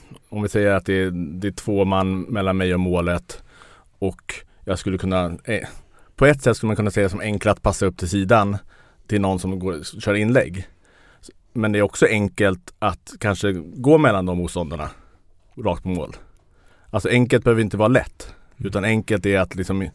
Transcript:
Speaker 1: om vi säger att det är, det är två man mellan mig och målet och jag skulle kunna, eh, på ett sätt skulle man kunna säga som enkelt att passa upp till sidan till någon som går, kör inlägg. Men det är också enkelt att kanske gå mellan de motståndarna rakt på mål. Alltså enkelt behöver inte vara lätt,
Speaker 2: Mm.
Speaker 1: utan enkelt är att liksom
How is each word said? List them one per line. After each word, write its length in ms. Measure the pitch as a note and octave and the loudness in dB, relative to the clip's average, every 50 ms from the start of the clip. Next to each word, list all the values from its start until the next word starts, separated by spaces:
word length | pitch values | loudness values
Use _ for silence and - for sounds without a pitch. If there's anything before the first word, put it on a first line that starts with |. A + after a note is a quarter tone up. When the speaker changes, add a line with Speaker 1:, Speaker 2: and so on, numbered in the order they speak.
| - - - - - _ | -20 -20 -20 -20 -20 _
Speaker 1:
om 120 | G#2+ G#2+ G#2 | -6 -6 -4
vi 60 | G2+ | -2
säger 220 | - G#2+ G2+ G2+ | 0 0 2 2
att 140 | G2 F#2+ - | 2 2 0
det 80 | - G2 | 0 0
är, 180 | F#2+ F#2+ F#2 | 0 0 0
det 360 | F2+ F2+ E2+ C#2+ D#2+ F#2 G2 | -2 -4 -6 -6 -6 -6 -6
är 40 | G2+ | -6
två 340 | F2+ - - A2+ G#2 G2 F#2+ | -6 -6 -4 -2 0 2 2
man 360 | F#2+ F#2+ F#2+ F#2+ F#2+ F#2+ F#2 | 2 2 2 0 0 -2 -4
mellan 360 | F2+ - A#2 G#2 F#2+ F#2+ F#2+ | -4 -4 -4 -2 0 0 0
mig 160 | F#2+ F#2 F#2 F2+ | 0 0 0 0
och 60 | F2+ | 0
målet 640 | F#2 F2+ F2+ F2 E2+ F2 F2 E2+ - - - - - - - - - - - - _ _ _ _ | 0 0 0 0 0 0 -2 -2 -6 -10 -16 -18 -20 -20 -20 -20 -20 -20 -20 -20 _ _ _ _
och 340 | G2 F#2+ - - _ - - - - - _ - - | -6 -6 -6 -8 _ -16 -16 -16 -18 -20 _ -12 -6
jag 140 | G2+ F#2 - | -4 -4 -4
skulle 180 | - G2 F#2+ | -2 -4 -4
kunna, 280 | F2+ F#2 F#2 F#2 F#2 F2+ E2+ F2 - - | -2 -2 -2 0 0 -2 -2 -6 -8 -6
eh, 240 | - A2 F#2+ - - - - - _ - - - - _ | -6 -6 -6 -6 -10 -14 -20 -20 _ -20 -20 -20 -14 _
på 100 | - C3+ | 4 6
ett 160 | C#3+ D3 C#3+ | 6 6 4
sätt 160 | - B2 A2 | 2 2 2
skulle 100 | - - | 2 0
man 80 | A2 G#2+ | -2 0
kunna 160 | - G#2+ G2+ | 0 -2 0
säga 180 | - G#2 G2+ F#2+ | 0 0 0 0
som 100 | G2 - | 0 -4
enkelt 320 | G2+ G#2+ G#2 F#2+ - G#2+ G2 | -4 -4 -4 0 2 2 2
att 40 | - - | 2 2
passa 220 | G#2 F#2 - G2 | 0 0 0 0
upp 120 | F#2 F2 | -2 -2
till 120 | - F#2 D#2+ | -2 -4 -2
sidan 480 | G2 G2+ F#2+ F#2 A#2 A2 G2 G2+ G2+ G2 - - - - _ _ _ _ _ | 0 0 2 4 4 4 4 2 -2 -4 -8 -12 -20 -20 _ _ _ _ _
till 140 | - G#2+ G2+ | -4 -2 0
någon 180 | G2 F#2+ F#2+ F2+ | 2 0 0 0
som 200 | - F#2 F#2+ F#2 | -2 -4 -4 -4
går, 400 | F2+ F#2+ E2+ D2 - - - G#2+ | -4 -6 -6 -6 -10 -12 -14 -6
kör 120 | - G#2+ G2+ | -4 -2 0
inlägg. 540 | G#2 G#2+ A2+ B2+ C3 - - F2+ G2 - - - _ _ _ _ _ _ _ _ _ - - - _ _ _ - | 0 2 2 2 2 2 0 -4 -10 -12 -12 -16 _ _ _ _ _ _ _ _ _ -20 -20 -20 _ _ _ -4
Men 180 | A2+ A2 G#2+ | -2 0 0
det 80 | G#2 G#2 | 2 2
är 40 | G2+ | 2
också 220 | G2 - - D#3+ | 0 2 2 2
enkelt 680 | - A2 G#2 G2+ F#2+ - - G#2 G2 F#2 F2 - - - _ | 4 4 2 0 0 0 2 2 2 2 -2 -6 -14 -8 _
att 340 | G#2+ G2+ F#2 - _ - - - | -4 -4 -4 -6 _ -18 -12 -4
kanske 320 | - G#2 F#2+ - G#2 G2+ F#2+ | -2 -2 -2 0 -2 -2 -2
gå 440 | F2 D2+ E2+ - B2+ A#2+ C#3 D#3+ | -4 -8 -12 -10 -2 4 6 6
mellan 280 | D#3 D3+ B2 G#2 F#2+ F2+ | 6 6 4 2 2 0
de 120 | F#2 F2+ | -2 -2
motståndarna 520 | F2 F2 E2 - F#2 E2+ C#2+ E2 D2+ D2+ - - - - - _ _ _ _ _ _ _ _ _ | -2 -4 -4 -4 -6 -6 -6 -6 -8 -10 -10 -12 -16 -20 -20 _ _ _ _ _ _ _ _ _
rakt 260 | C3+ G#2+ G2 F2 - - | -6 -4 -4 -4 -2 -4
på 60 | F#2 | -4
mål. 260 | F2+ E2+ C#2 - - - - - - _ _ _ _ _ _ - - _ _ - | -4 -4 -6 -8 -12 -16 -20 -20 -20 _ _ _ _ _ _ -20 -20 _ _ -6
Alltså 200 | - G#2 - D#2+ | -4 -4 0 2
enkelt 340 | A#2 B2 B2 A#2+ C3 A#2 - | 4 4 4 4 4 4 4
behöver 180 | B2 A#2 A2+ | 4 4 4
inte 160 | A#2 F#2+ - | 2 0 0
vara 100 | G2 G#2+ | 2 2
lätt, 460 | A2 C3 A2+ - - - - - - - - - - _ | 4 4 2 2 -2 -8 -18 -18 -18 -20 -20 -20 -20 _
Speaker 2:
Mm. 100 | - G2+ | -10 -8
Speaker 1:
utan 160 | G2 G2+ G2+ F#2+ | -4 -4 -2 0
enkelt 400 | A2 A2 A2 - - G#2+ F#2+ F2+ | 0 0 0 0 0 -2 0 2
är 140 | G2+ G2 F#2+ | 2 2 2
att 160 | F#2 F2+ - | 2 0 -4
liksom 340 | F#2 F2+ - F#2+ G2 F#2+ - | -6 -4 -4 -4 -4 -4 -6